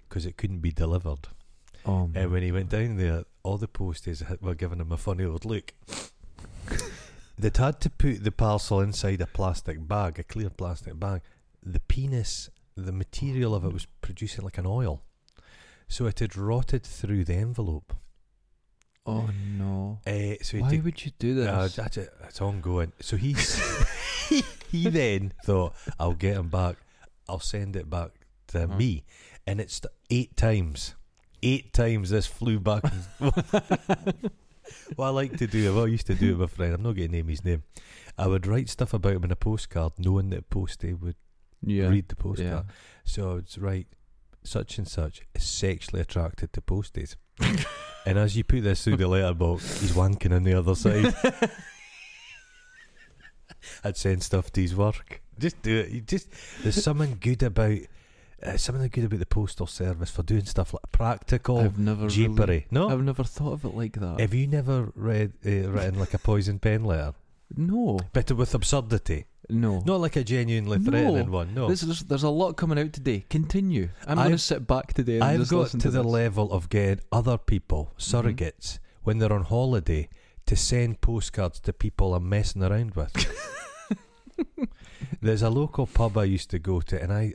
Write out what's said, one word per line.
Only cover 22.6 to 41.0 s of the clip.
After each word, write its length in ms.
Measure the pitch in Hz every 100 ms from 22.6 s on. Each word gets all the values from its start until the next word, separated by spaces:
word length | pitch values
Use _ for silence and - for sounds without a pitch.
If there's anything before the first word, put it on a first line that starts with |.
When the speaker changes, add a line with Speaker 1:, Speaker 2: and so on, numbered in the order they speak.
| 87 90 82 -
Speaker 1:
So 160 | - 101
he's, 380 | 127 143 - - - - - - - - -
<laughs> 400 | 294 - - -
he 180 | 170 175
then 420 | 160 123 98 98 - -
thought, 280 | 98 85 - - -
"I'll 160 | 85
get 220 | 80 98 98
him 140 | 85
back. 260 | 92 90 87 _ _ - _ -
I'll 100 | 95
send 360 | - 104 98 95
it 120 | 78
back 200 | 87 85 - - _ -
to 160 | 85 82
Speaker 2:
Uh-huh. 100 | 95
Speaker 1:
me." 280 | 123 80 - - - - -
And 160 | 101
it's 180 | - -
th-, 140 | - - -
eight 260 | 123 120 -
times. 600 | 117 107 85 71 - - - _ _ -
Eight 280 | 123 135 -
times 380 | - 117 113 90
this 160 | 107 -
flew 340 | - 117 107
back 240 | 95 107
and 220 | 143 98 90 -
<laughs> 1080 | 143 180 - 208 - 175 - 180 196 - 220 -
Speaker 2:
<laughs> 60 | _ _ - - - -
Speaker 1:
What 100 | 135
I 20 |
like 280 | 135 135 147
to 100 | 120
do, 260 | 110 104 101
what 80 |
I 40 | 117
used 200 | 113 -
to 80 | 90
do 200 | 101 87
with 140 | 90
my 40 | -
friend, 180 | 87
I'm 100 | 85
not 120 | 113 101
gonna 120 | 85
name 180 | 82 80
his 160 | 76 90
name, 180 | 85 - - - - - -
I 100 | 95
would 200 | 95 92
write 220 | 117 123
stuff 240 | - 123
about 200 | 107 101
him 100 | 95
in 80 | 87
a 40 | 90
postcard, 580 | 107 107 - - 82 -
knowing 320 | 90 98 95
that 180 | 90 -
Postie 440 | 98 90 - 90
would 220 | 87